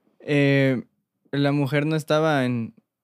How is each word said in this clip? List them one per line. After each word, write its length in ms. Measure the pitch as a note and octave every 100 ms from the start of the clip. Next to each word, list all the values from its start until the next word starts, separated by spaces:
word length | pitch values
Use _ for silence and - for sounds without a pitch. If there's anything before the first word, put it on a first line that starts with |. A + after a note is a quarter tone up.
| _ _
eh, 640 | - D3 C#3 C#3 C3+ B2+ - _ _ _ -
la 200 | C#3 C#3+
mujer 340 | D3 C#3 D3 D3
no 100 | D#3+
estaba 480 | D3 D#3 D#3+ C#3+ B2
en, 280 | A#2+ A2 - _ _